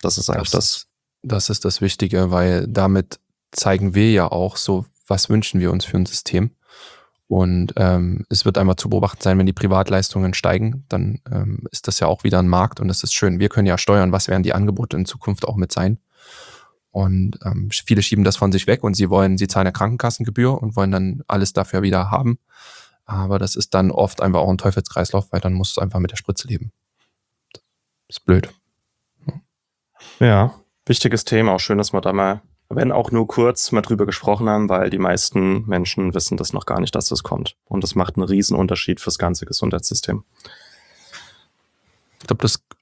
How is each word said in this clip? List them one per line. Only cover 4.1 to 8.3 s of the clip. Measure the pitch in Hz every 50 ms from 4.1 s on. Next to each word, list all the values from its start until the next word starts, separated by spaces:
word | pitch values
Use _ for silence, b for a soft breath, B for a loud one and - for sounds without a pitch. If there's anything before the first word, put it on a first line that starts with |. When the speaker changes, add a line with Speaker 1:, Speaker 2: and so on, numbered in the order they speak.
| 110
Speaker 2:
ja | 98 90 - -
auch | 87 92 92 -
so, | - - - 98 92 - - _ _ _ -
was | 98 92 - -
wünschen | 104 110 107 - - 92
wir | 90 87 87
uns | 92 -
für | - - 95
ein | 90
System. | - - - - - - 90 98 120 - _ B B B B B B B B B B B B _ -
Und, | - 92 92 90 90 90 87 - -
ähm, | - 95 90 90 90 87 90 90 - 104
es | -